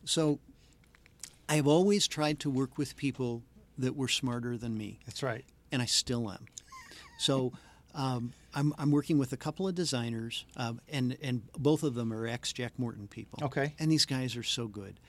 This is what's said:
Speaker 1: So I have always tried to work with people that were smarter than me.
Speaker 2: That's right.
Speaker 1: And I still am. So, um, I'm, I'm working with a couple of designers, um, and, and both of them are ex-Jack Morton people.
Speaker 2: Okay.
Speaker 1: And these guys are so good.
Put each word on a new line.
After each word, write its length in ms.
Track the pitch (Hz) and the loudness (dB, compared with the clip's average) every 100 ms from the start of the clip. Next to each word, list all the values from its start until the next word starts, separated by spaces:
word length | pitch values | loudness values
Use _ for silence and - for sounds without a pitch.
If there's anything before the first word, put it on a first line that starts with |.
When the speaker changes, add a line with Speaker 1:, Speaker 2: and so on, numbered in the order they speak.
| - | -2
Speaker 1:
So 340 | 165 151 143 - - - _ _ - - - - - - | 2 4 2 -4 -20 -20 _ _ -20 -20 -20 -20 -12 0
I 80 | 151 | 4
have 120 | 143 | 6
always 400 | 160 196 202 - | 6 6 4 2
tried 320 | - 151 151 | 2 0 0
to 80 | 147 | 0
work 280 | 131 131 - | 0 0 -2
with 180 | 135 - | -6 -4
people 480 | 143 127 123 117 - - - - | -4 -2 -2 -2 -8 -20 -16 -4
that 180 | 127 143 | -2 0
were 120 | 127 | 0
smarter 480 | - 131 120 120 120 | 0 0 -2 -4 -4
than 200 | 117 110 | -4 -4
me. 220 | 104 107 - | -6 -10 -14
Speaker 2:
That's 180 | - | -4
right. 220 | - 110 - _ _ | -2 -4 -8 _ _
Speaker 1:
And 100 | 135 | -2
I 40 | 120 | 2
still 440 | - - 120 113 | 2 2 0 -2
am. 160 | 92 - - - 1047 - - - 932 | -6 -14 -20 -20 -20 -20 -20 -18 -2
So, 340 | - 135 127 - - - - 151 | 2 2 0 -4 -14 -20 -12 -4
um, 380 | 131 123 120 - - | -2 0 -4 -8 -8
I'm, 200 | 143 147 - | 0 2 2
I'm 120 | 143 | 4
working 260 | 147 147 151 | 4 4 2
with 120 | 127 | 2
a 40 | 131 | -2
couple 300 | 147 156 190 | -4 -2 -2
of 80 | 180 | 0
designers, 680 | 165 127 117 113 113 - - - | 0 0 -2 -4 -4 -8 -10 -6
um, 220 | 120 117 - | -4 -6 -4
and, 260 | 147 127 131 | 0 0 0
and 200 | 139 123 104 | -2 -4 -4
both 300 | - 139 151 | 0 2 4
of 100 | 156 120 | 2 -2
them 160 | 113 | -2
are 140 | 110 117 | -2 -4
ex-Jack 460 | 120 - - 120 - | -4 -6 -6 -6 -4
Morton 300 | 120 107 101 | -4 -6 -12
people. 320 | - 110 - | -14 -14 -6
Speaker 2:
Okay. 320 | 143 147 143 - | -4 0 -2 0
Speaker 1:
And 120 | 156 | 2
these 140 | 156 - | 4 4
guys 300 | 131 127 117 | 0 -2 -4
are 80 | |
so 240 | 113 - 117 | -4 -2 -4
good. 320 | 104 98 98 | -6 -12 -14